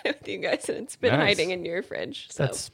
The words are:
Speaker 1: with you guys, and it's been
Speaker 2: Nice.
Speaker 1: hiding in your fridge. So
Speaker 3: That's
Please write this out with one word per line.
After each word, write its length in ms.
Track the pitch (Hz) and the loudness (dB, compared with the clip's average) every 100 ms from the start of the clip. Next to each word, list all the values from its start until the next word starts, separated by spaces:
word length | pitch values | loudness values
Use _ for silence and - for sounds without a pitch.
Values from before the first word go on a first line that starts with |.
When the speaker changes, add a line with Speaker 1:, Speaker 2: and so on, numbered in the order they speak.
Speaker 1:
with 240 | - - - | -2 -2 -6
you 120 | 190 | -4
guys, 280 | - - - | 0 0 0
and 120 | - | -4
it's 160 | - - | -6 0
been 160 | 247 | 4
Speaker 2:
Nice. 100 | 147 202 196 | 6 6 4
Speaker 1:
hiding 140 | 170 | 2
in 120 | 180 | 0
your 200 | 170 175 | -2 -4
fridge. 460 | - - 90 - - | -4 -6 -6 -8 -8
So 120 | - | -2
Speaker 3:
That's 280 | 139 - - | 0 0 -8